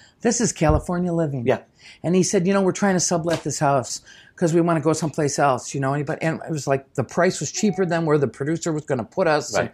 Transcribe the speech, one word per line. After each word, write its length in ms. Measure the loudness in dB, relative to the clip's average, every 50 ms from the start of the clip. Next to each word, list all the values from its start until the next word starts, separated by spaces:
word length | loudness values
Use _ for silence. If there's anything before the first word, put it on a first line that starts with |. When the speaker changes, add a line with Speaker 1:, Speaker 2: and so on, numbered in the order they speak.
| -20 _ _ _
Speaker 1:
"This 180 | -2 0 0 2
is 120 | 0 -2
California 600 | 0 2 2 4 4 2 0 -2 -4 -2 -2 -2 0
living." 300 | 0 0 -2 -2 -2 0
Speaker 2:
Yeah. 140 | 0 0 0 -2 _ _ _ -20 -20 -14 _ -2
Speaker 1:
And 100 | 2 2
he 80 | 2
said, 240 | 2 2 2 0 2
"You 60 | 2
know, 80 | 2 2
we're 100 | 2 0
trying 220 | 0 0 0 2 2
to 60 | 2
sublet 420 | 0 0 0 0 0 -2 -2 -2
this 160 | -4 -6 -4 0
house 440 | 2 2 2 2 0 -2 -8 -12 -12 -18 -20 -20 -20 -14 -6
'cause 200 | -2 0 2 2
we 60 | 2
wanna 200 | 2 2 2 2
go 120 | 2 0
someplace 460 | 0 0 -2 -4 -2 -2 -2 0 2 2
else, 340 | 2 4 2 0 -2 -6 -6
you 60 | -4
know." 120 | -2 -2 -2
Anybody? 280 | -2 -4 -4 -6 -2
And 180 | -2 -2 -2 -4 -6
it 60 | -6
was 160 | -6 -4 -2
like, 280 | 0 0 -2 -2 _ -4
the 100 | -4 -4
price 340 | -2 0 0 2 2 0 -2
was 140 | -6 -6
cheaper 320 | -4 0 0 0 0 0 -2
than 200 | 0 0 0 0
where 120 | 2 2 2
the 80 | 2
producer 460 | 0 -2 -4 -4 -4 -4 -4 -2 -4
was 120 | -4 -4 -4
gonna 200 | -4 -4 -4 -4
put 240 | -6 -2 0 2 2
us. 260 | 2 0 0 0 -2
Speaker 2:
Right. 120 | -2 -2
Speaker 1:
And 40 | -2